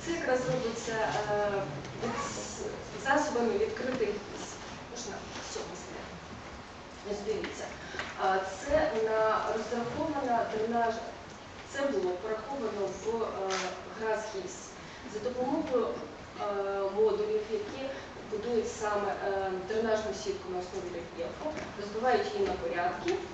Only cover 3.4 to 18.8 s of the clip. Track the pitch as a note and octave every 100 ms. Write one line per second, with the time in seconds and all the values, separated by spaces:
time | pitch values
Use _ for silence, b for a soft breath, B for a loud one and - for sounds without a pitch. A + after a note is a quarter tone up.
3.4 | A3 G3+ A3 - B3 B3+ G#3 G3+ - F3
4.4 | - - - - - - A3 F3+ - -
5.4 | - - - - - - - E3+ - -
6.4 | - - - - - - G3 G3+ G3+ G3
7.4 | E3+ - - - B B B - F#3+ F#3+
8.4 | F#3+ - C#4+ D4+ G#3 A3 A3 A3 A3 G#3
9.4 | - A3 - A#3 A#3+ D4+ D#4+ C#4+ C4 A#3
10.4 | A3+ A3 A3+ A#3 A#3 A3 - - - -
11.4 | - - - C#4 C#4 F#3+ F3+ F3+ A3 A3
12.4 | - A#3 A3 G3+ F#3+ F3+ A3 A3+ A3 -
13.4 | F#3+ F#3+ F#3 - - - A3 G#3+ G#3+ G4
14.4 | F4+ - - - B B - G#3+ B3 B3
15.4 | B3+ D#4+ D4 B3 - - - - - -
16.4 | G#3 G3+ G3 G3 G3 G3 A3 G3 G#3 A3
17.4 | G#3+ G#3+ - C4+ C4+ C4+ B - - G#3
18.4 | A#3+ A#3 G3+ -